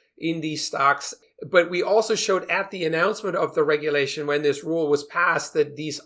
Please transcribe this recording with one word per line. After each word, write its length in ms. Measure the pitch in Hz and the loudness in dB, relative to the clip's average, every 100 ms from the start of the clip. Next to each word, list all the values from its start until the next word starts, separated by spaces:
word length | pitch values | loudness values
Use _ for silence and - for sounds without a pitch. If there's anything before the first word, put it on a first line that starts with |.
| _ _ | _ _
in 260 | 165 165 | -4 -4
these 220 | 156 151 | -4 -6
stocks. 500 | - 139 139 143 - - _ _ 127 | -6 2 2 2 -4 -12 _ _ 2
But 200 | 190 208 | 4 4
we 120 | 175 | 0
also 320 | 175 214 220 | 2 2 2
showed 340 | 220 - 185 - | 0 0 0 0
at 220 | 180 190 | -4 -4
the 140 | 190 | -4
announcement 500 | 160 160 185 208 202 | -2 2 2 0 -4
of 220 | 175 156 175 | -2 0 2
the 80 | |
regulation, 640 | 147 151 151 147 139 151 147 | 2 2 2 0 0 -2 -2
when 140 | 147 | 0
this 200 | 147 135 | 0 0
rule 260 | 156 165 151 | -2 -2 2
was 140 | 147 | 2
passed, 520 | - 170 175 160 - | 0 0 0 0 -2
that 200 | 160 147 | -2 -2
these 260 | 131 151 143 | -2 -8 -4